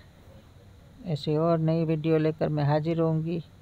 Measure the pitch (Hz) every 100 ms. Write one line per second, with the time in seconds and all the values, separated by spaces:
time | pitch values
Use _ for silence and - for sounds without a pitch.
0 | - - - - - - - - - -
1 | - 147 - 151 165 165 160 165 160 160
2 | 160 156 156 156 156 151 143 151 156 165
3 | 160 160 160 - - -